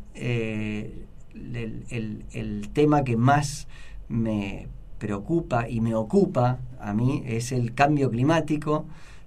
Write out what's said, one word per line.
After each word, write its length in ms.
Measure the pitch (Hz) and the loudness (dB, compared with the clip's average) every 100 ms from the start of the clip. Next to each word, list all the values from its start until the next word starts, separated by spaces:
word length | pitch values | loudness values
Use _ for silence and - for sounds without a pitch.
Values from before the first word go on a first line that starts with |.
| - | -12
eh, 880 | - 123 120 110 107 107 107 104 - - - - | -6 -2 0 0 -2 -2 -4 -6 -10 -12 -14 -16
el, 500 | 113 120 120 110 120 - | -12 -8 -6 -6 -8 -6
el, 340 | 120 107 107 - | -6 -6 -8 -8
el 380 | 113 110 104 101 | -8 -6 -6 -2
tema 340 | - 151 147 | 4 6 6
que 140 | 123 117 | 4 4
más 500 | 131 143 147 - - - - - - | 6 6 2 -4 -10 -12 -12 -10 -4
me 640 | 120 113 104 98 95 98 - - - | -2 0 0 -2 -6 -10 -12 -12 -8
preocupa 720 | 104 101 101 165 - 120 120 | -4 -4 0 0 2 -2 0
y 140 | 117 | 0
me 120 | 113 | 0
ocupa 680 | 113 110 196 180 127 123 123 - - | 0 4 4 4 4 2 2 -6 -8
a 140 | 107 | -4
mí 280 | 104 127 147 - | 2 2 2 -2
es 260 | 113 120 | -2 -2
el 220 | 127 120 | 0 0
cambio 360 | - 143 147 131 | 4 4 4 2
climático, 760 | 113 143 165 139 151 147 151 - - - - | 4 4 4 2 0 0 -2 -4 -12 -14 -16